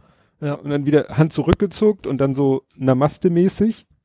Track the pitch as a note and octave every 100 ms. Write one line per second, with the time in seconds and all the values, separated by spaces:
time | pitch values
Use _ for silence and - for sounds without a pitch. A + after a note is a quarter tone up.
0 | _ _ _ _ D3 C#3+ C#3+ C#3+ C3+ D3
1 | - G#2+ D#3 - D3 - G3+ - G#3+ G#3
2 | - C3+ C#3 C3+ C#3 C3+ - - C3 B2+
3 | D3 - F#3 E3+ F#3+ - G#3+ - _ _